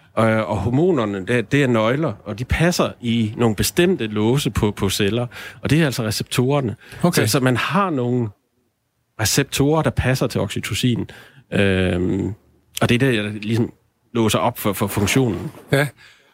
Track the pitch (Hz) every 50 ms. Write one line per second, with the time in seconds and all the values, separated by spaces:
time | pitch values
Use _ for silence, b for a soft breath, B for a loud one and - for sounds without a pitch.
0 | B B - 110 113 110 110 110 107 82 110 101 90 120 120 139 170 185 170 135
1 | 110 104 101 98 92 101 123 123 104 - - 143 143 123 120 113 107 113 127 143
2 | 165 135 98 - - - 113 104 127 - - - 160 180 170 - 147 101 - -
3 | 120 117 113 117 110 107 110 - 120 113 104 - 101 - - - 175 185 185 147
4 | 113 107 107 104 107 113 127 143 - 135 - - 113 104 101 - - 117 - -
5 | 104 98 107 120 123 123 B B B B B B - - 139 160 165 139 117 -
6 | 113 110 110 - 117 - - - 123 131 143 143 135 104 107 B B B B B
7 | - 175 170 147 127 110 - 143 123 131 123 113 - - 139 196 202 185 160 127
8 | 123 120 123 123 117 110 - _ _ _ _ _ _ _ _ _ _ _ _ _
9 | _ _ _ - 110 101 - - 139 - - - 139 143 156 160 156 131 - -
10 | - 123 131 - 151 113 - 101 98 98 - - - - 107 - - 123 117 -
11 | - B B B B B B B B - - 90 101 98 95 92 92 90 90 90
12 | 90 98 95 98 - - 110 - _ _ _ _ _ _ - - - 117 120 117
13 | 135 135 120 104 104 104 107 107 104 107 117 113 117 - - _ _ _ _ _
14 | _ _ - 117 113 107 - 110 87 120 117 - - 107 95 - 110 98 - 104
15 | 101 98 - 135 131 117 90 85 92 - - - - - 143 139 147 135 b b
16 | b b b b b b